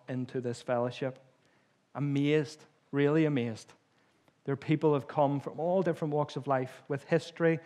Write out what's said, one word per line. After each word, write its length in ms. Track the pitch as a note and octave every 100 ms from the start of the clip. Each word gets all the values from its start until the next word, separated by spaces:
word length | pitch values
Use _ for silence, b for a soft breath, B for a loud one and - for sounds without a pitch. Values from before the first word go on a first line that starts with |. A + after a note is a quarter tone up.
| -
into 340 | B2+ B2 C3
this 200 | B2 A#2
fellowship. 580 | - A#2+ B2 B2+ C3+ B2+ _ _ b b b b _
Amazed, 680 | B2 C#3+ C#3 C#3+ D3+ C#3+ - - _ _
really 340 | C#3 C#3+ D#3+ D#3
amazed. 480 | C#3 A#2 A2 - - _ b b b b _ -
There 80 |
are 20 | C3+
people 360 | - D3+ D#3
who 20 |
have 160 | C#3+ -
come 320 | - C#3 C#3+
from 180 | - A#2
all 220 | E3 F#3+
different 320 | F3 D#3 D#3
walks 240 | D3 D3 C#3+
of 100 | C3+
life, 340 | C3 B2 - -
with 160 | C#3+
history, 560 | - E3 - - E3 E3